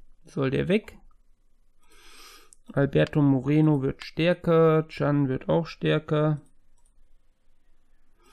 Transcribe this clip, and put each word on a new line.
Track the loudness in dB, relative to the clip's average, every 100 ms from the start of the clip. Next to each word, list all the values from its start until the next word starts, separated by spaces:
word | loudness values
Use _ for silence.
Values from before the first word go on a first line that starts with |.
| -20 -20
soll | -14 -6 -4
der | -2 -2
weg. | -2 -4 -16 -20 -20 _ _ _ _ _ _ -20 -20 -20 -20 -20 -20 -20 -20 -8
Alberto | -2 0 0 0 2
Moreno | 2 2 2 2 4 2
wird | -2 -8
stärker, | -10 -2 -2 0 0 2 4 2
Can | -2 -4 -2 0 0
wird | -4 -2
auch | -2 -2
stärker. | -6 -2 -2 -2 -2 0 -2 -8 -20 -20 -20 _ -20 -20 -20 _ _ _ -20 -20 -20 _ -20 -20 -20 _